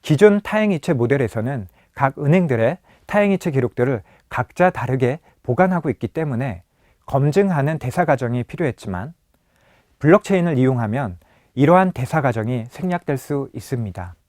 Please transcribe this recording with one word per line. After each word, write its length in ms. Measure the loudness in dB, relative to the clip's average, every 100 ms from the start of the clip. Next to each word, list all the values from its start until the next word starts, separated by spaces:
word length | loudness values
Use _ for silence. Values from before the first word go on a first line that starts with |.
기존 380 | 0 4 6 4
타행이체 520 | 0 -2 0 -2 0
모델에서는 760 | 0 2 0 0 -4 -6 -6 -10 _ _
각 240 | -2 -2 0
은행들의 600 | 2 2 2 2 0 -2 _ _ -4
타행이체 440 | 0 2 0 0
기록들을 520 | 0 -2 0 -2 -2 -6 _ _
각자 420 | -6 -6 0 0
다르게 500 | 0 -4 0 0 -2 _ _
보관하고 480 | -4 0 2 0 -2
있기 180 | -4 -6
때문에 540 | -4 -4 -4 -6 -8 _ _ _ _ -4
검증하는 720 | 0 2 2 2 2 0 -2
대사 260 | -4 -2
과정이 400 | 0 2 0 -4
필요했지만 720 | -6 -4 -4 -4 -8 -8 -8 -14 _ _ _ _ _ _ _ _
블록체인을 580 | 4 4 4 0 2 2
이용하면 600 | 2 2 -2 -4 -6 -10 _ _ _
이러한 380 | 0 4 6 4
대사 300 | -2 -2 0
과정이 420 | 0 -2 -2 -4 -8
생략될 480 | -8 -6 -4 -4 -6
수 320 | -4 -6 -6
있습니다. 640 | -12 -6 -6 -6 -8 -14 -16